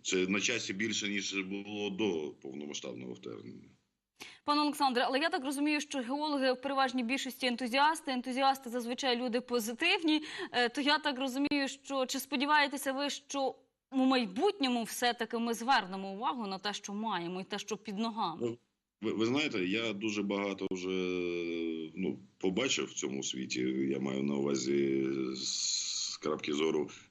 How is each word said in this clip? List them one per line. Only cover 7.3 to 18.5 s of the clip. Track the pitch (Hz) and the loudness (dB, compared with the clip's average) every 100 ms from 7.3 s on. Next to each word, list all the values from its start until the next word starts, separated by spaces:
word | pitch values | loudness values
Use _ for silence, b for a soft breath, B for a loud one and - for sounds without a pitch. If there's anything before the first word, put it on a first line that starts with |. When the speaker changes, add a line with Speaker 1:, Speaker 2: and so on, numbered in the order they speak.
| - 254 | -2 -2
Speaker 2:
ентузіасти. | 233 254 262 294 320 - | 0 0 4 4 4 0
Ентузіасти | 254 254 247 269 269 254 | -2 -2 2 4 2 0
зазвичай | 247 233 254 269 240 | -4 -4 -2 2 2
люди | 247 240 | 2 0
позитивні. | 247 240 220 233 339 392 320 302 302 B 349 | 0 -2 0 0 2 4 4 2 0 B -4
Е, | 247 247 | 2 2
то | - | 2
я | 285 302 | 2 2
так | 302 254 | 2 0
розумію, | 269 254 285 285 269 | -2 0 2 2 0
що | - - 277 254 | -4 -4 -2 0
чи | 269 | -2
сподіваєтеся | - 277 285 302 285 269 277 | -2 0 4 6 4 0 -2
ви, | 262 285 | 0 -2
що | - - 277 269 - _ _ _ | -4 -6 -2 0 -2 _ _ _
у | 262 | 2
майбутньому | 262 262 220 190 392 403 262 247 | 4 4 2 2 2 4 2 2
все-таки | 214 - 247 233 226 233 | -2 0 0 2 -2 -2
ми | 233 | -2
звернемо | 233 233 233 185 190 196 | -2 2 2 2 -6 -6
увагу | 196 262 262 202 | -4 -4 -4 -4
на | 190 | -4
те, | 208 | -4
що | 202 - | -6 -6
маємо, | 208 220 185 170 185 | -4 -2 -2 -2 -4
і | |
те, | 185 202 | -4 -6
що | - 208 | -6 -8
під | - 196 | -6 -2
ногами? | 226 214 185 160 | -2 0 -4 -2
Speaker 1:
Ну, | 117 | -4